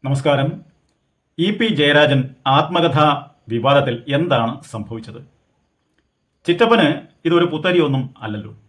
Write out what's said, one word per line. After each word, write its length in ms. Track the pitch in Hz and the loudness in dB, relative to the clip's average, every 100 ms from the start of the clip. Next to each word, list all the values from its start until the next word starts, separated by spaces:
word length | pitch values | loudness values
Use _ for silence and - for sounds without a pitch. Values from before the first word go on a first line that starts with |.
നമസ്കാരം. 440 | 135 135 156 139 135 - - _ _ _ _ _ _ - | -2 0 2 2 0 -6 -16 _ _ _ _ _ _ -4
ഇ 20 | 180 208 | -4 0
പി 80 | 226 147 | -2 2
ജയരാജൻ 420 | 147 147 147 135 131 - 135 | 4 4 4 2 -2 -6 0
ആത്മകഥാ 520 | 139 160 175 160 139 151 143 - _ - | 0 0 0 0 2 2 0 -6 _ -8
വിവാദത്തിൽ 420 | 113 127 143 131 117 - 143 | -2 2 2 0 -6 -4 -4
എന്താണ് 360 | 165 127 113 - - | 0 0 -2 -6 -12
സംഭവിച്ചത്? 480 | 113 104 117 - 120 139 _ _ _ _ _ _ _ _ _ _ _ - | -12 -12 -14 -14 -20 -20 _ _ _ _ _ _ _ _ _ _ _ -4
ചിറ്റപ്പന് 420 | 175 226 226 151 - - _ 165 | 0 2 4 2 0 -10 _ 0
ഇതൊരു 200 | 170 175 | 2 2
പുത്തരിയൊന്നും 500 | 156 185 180 147 135 - - | -2 0 0 0 -2 -4 -10
അല്ലല്ലോ. 280 | 113 104 104 - | -12 -10 -12 -20